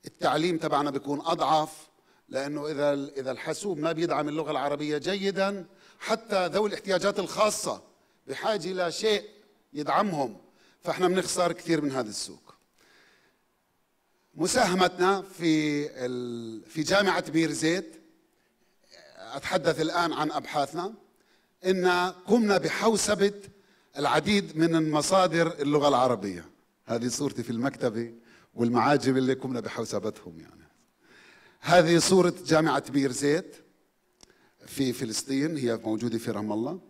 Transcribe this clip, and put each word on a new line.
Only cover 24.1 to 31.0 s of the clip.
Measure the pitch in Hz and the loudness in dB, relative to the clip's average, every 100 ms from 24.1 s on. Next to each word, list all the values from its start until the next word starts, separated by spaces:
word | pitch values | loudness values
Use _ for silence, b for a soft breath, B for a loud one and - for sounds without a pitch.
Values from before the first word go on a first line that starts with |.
| 143 156 202 - 156 | 2 2 0 0 0
من | 165 165 | 2 4
المصادر | 156 151 147 190 185 165 165 165 | 2 0 4 4 4 4 0 0
اللغة | 143 147 143 | 0 4 4
العربية. | 127 127 113 101 87 80 _ _ _ - | 4 4 2 -2 -8 -14 _ _ _ -6
هذه | 117 123 | -4 -2
صورتي | - 139 - | -2 -4 -4
في | 117 | -6
المكتبة | 117 135 135 127 110 117 117 b b b | -4 -4 -2 -4 -4 -8 -12 b b b
والمعاجم | - 120 120 120 147 127 131 | -2 2 2 4 4 4 2
اللي | 131 | 2
قمنا | 131 131 123 | -2 -4 -6
بحوسبتهم | 110 - 110 104 104 - 87 80 | -6 -8 -6 -4 -6 -8 -18 -20
يعني. | 76 - - _ _ _ | -20 -20 -20 _ _ _